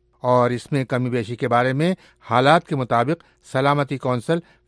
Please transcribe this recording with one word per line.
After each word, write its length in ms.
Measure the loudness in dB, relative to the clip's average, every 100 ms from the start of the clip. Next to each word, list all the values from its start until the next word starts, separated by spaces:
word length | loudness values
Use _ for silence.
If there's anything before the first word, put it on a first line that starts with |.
| _ _
اور 300 | 0 2 2
اس 220 | 0 -4
میں 140 | -4 -2
کمی 240 | -4 -2
بیشی 260 | -4 -6 -6
کے 120 | 0
بارے 260 | 0 2
میں 220 | 0 -2 -4 -10 _ -2
حالات 380 | 2 4 2 0
کے 80 | -6
مطابق 480 | -2 0 0 -4 _ _ -8
سلامتی 460 | -2 0 0 -2 -4
کونسل 420 | -4 -4 -2 -4 -6 _